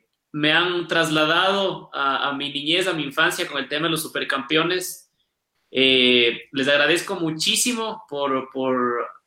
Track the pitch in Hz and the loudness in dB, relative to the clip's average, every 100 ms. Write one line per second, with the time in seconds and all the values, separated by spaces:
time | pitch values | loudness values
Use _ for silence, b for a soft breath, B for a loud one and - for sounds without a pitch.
0 | _ _ _ 151 151 160 180 175 165 170 | _ _ _ -2 2 2 2 -2 -2 0
1 | 160 156 156 170 190 196 190 160 - - | 2 2 2 2 2 0 -2 -4 -10 -4
2 | 139 131 139 135 143 139 147 175 185 165 | -2 0 -2 -4 -6 -6 0 0 0 -2
3 | 143 131 165 170 170 143 127 147 165 160 | -4 2 2 2 -4 -4 -4 -2 -2 -2
4 | - 139 131 139 127 156 165 180 175 - | -4 -6 -4 -4 0 0 2 -2 -4 -12
5 | - _ _ _ _ _ _ 131 135 131 | -18 _ _ _ _ _ _ 2 4 6
6 | 127 123 120 120 - 135 135 143 147 170 | 6 6 4 0 -8 -4 2 2 4 2
7 | - 185 165 160 180 214 247 233 220 185 | 0 -4 -4 -2 -2 0 -2 -2 -6 -8
8 | - 143 143 131 131 135 131 127 123 120 | -10 -4 -2 -2 -4 -4 -2 0 0 -2
9 | 117 - | -6 -12